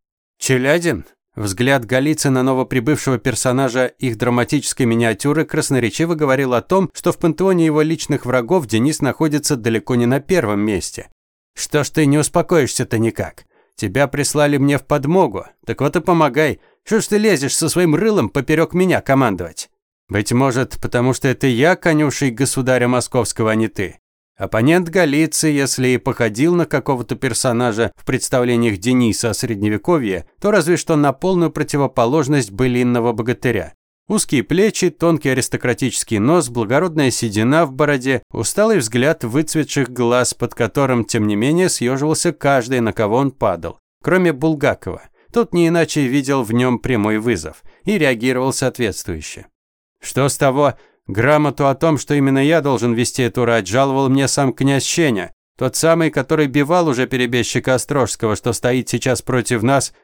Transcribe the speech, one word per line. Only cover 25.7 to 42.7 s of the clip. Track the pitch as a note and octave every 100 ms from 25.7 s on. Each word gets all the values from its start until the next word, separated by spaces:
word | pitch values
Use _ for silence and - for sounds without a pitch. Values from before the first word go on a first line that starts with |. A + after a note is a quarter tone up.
| - B2+
и | B2+
походил | - A#2 A#2 G#2+ D#3+
на | F3 E3
какого-то | C#3+ C3+ C3 A#2+ A#2+
персонажа | C3+ - - A#2 B2 G#2 A2+ -
в |
представлениях | - B2+ - C3 B2 A#2+ A#2 G2
Дениса | A#2 B2+ A#2 F#2+ A#2
о |
Средневековье, | G#2 A#2 G#2 G#2+ G#2+ - E3+ A2 F#2 - _
то | G3+
разве | G#3 D#3 F3
что | - D#3
на | C#3+
полную | C3 F#3 F#3 E3
противоположность | - A2 D3 C3 - A#2 D3+ C3 D3 A2
былинного | G2 B2+ B2 B2 B2 A#2
богатыря. | A2 A#2 A#2+ C3 G#2+ - - _ _ -
Узкие | G3+ - C3+
плечи, | - D#3+ G#3+ - F3+
тонкий | - E3+ D#3+ C#3
аристократический | B2+ - B2 B2+ A#2 C3 - - A2
нос, | A2+ F3 B2+
благородная | A#2+ G#2 C3+ F#3 D#3 C3+
седина | - A#2+ G2+ A2+ D#3
в | D#3+
бороде, | C3 D3 C#3+ B2+ B2+ -
усталый | - A2+ - G#3+ G#3
взгляд | A2 A#2+ C3+ D#3+
выцветших | A#2 B2+ D#3+ D#3+ C#3 - B2+
глаз, | B2 A#2+ B2 A#2+
под | - A#2+
которым, | - A#2+ - C3+ A#2+ G#2+
тем | A#2 G#2+
не |
менее, | G#2 B2 E3 F#3
съёживался | - A#2+ C3 D3+ D#3 F3
каждый, | - C#3+ C#3 A#2